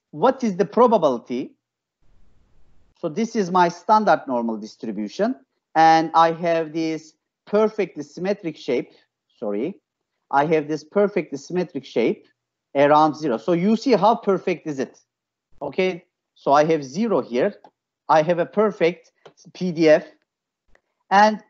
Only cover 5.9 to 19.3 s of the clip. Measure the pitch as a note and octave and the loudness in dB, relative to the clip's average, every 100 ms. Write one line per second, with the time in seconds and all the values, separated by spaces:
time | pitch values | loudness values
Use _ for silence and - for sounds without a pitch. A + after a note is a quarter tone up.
5.9 | D#3+ E3 D#3+ E3 E3 E3+ E3 D#3 D#3+ D#3+ | 4 2 2 2 0 -2 -2 -4 -6 -6
6.9 | D#3+ - _ _ _ - G#3 A3 G#3+ F3 | -6 -12 _ _ _ 0 2 2 0 -6
7.9 | D3+ C#3 - F#3 G3+ E3 D3+ - B2+ D#3 | -8 -14 -8 -6 -4 -8 -8 -4 -2 -4
8.9 | _ _ _ _ _ A2 G2+ C#3+ G3+ _ | _ _ _ _ _ -6 -4 -6 -10 _
9.9 | _ _ _ _ C#3 D3+ D#3 C#3+ D#3 - | _ _ _ _ 0 2 0 -2 -8 -4
10.9 | G3+ G3+ G3 D3+ C#3 - E3+ - C3+ - | -2 0 -2 -6 -12 -8 -6 -6 -8 -8
11.9 | B2+ A#2+ - _ _ _ _ _ C#3 C#3+ | -2 -2 -4 _ _ _ _ _ 0 4
12.9 | D3+ D#3 A#2+ D#3 A2+ - E3+ G3 A3 C#4 | 4 4 0 -6 -4 -2 -2 0 0 0
13.9 | G#3 G3+ A#3+ - F#3 - E3 D#3 C3+ A#2+ | 2 2 0 -2 -2 -4 -6 -8 -8 -10
14.9 | _ _ _ _ _ _ - D3 E3 F#3 | _ _ _ _ _ _ -16 -8 -4 -4
15.9 | F3 - _ _ _ - C#3 D#3 D#3+ C3+ | -6 -14 _ _ _ 2 4 4 0 -4
16.9 | D3+ A#3 E3+ G#2+ A#2+ F#3+ - _ _ _ | -6 -2 -2 -2 -2 -2 -4 _ _ _
17.9 | _ - D#3 F3+ E3+ E3+ G3+ G#3+ - E3+ | _ 0 2 2 -2 -2 -2 -2 0 -2
18.9 | F3 _ _ _ | -2 _ _ _